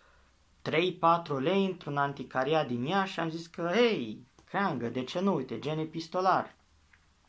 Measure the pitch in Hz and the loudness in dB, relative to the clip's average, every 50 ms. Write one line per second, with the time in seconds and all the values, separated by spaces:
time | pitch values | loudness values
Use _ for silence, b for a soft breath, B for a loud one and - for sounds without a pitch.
0 | B B B B B B B _ _ _ _ _ - 139 131 160 180 180 170 - | B B B B B B B _ _ _ _ _ -4 0 2 2 2 2 0 2
1 | 170 165 170 170 170 151 143 131 131 165 190 196 196 190 185 - - 151 143 143 | 4 4 4 4 2 -2 -2 0 0 2 2 2 2 0 -2 -4 -6 -4 -2 0
2 | 143 143 143 - 123 - - 131 131 143 160 156 151 123 123 120 123 151 190 196 | 0 0 -2 -6 -10 -4 -2 -2 0 2 2 2 2 0 -2 -2 -2 0 0 0
3 | 190 190 - 165 165 160 156 165 170 - - - 170 170 180 233 247 233 208 156 | 0 0 -2 -4 -4 -4 -4 -6 -10 -10 -8 -4 -2 0 2 4 4 4 2 0
4 | 120 110 107 - - - _ - - - - 185 202 180 147 120 113 117 117 127 | -4 -6 -8 -10 -14 -20 _ -20 -14 -6 -4 -2 0 0 -2 -2 -4 -4 -4 -4
5 | 131 - - 175 190 202 180 147 127 - 117 110 113 147 156 156 156 156 - 160 | -6 -4 -2 0 2 2 2 2 0 -4 -6 -6 -4 -4 -2 -2 -4 -6 -6 -8
6 | 160 - - 180 190 190 165 131 - - - _ _ _ _ _ _ _ _ _ | -8 -4 -2 2 4 4 4 4 2 -2 -8 _ _ _ _ _ _ _ _ _
7 | _ _ _ _ _ | _ _ _ _ _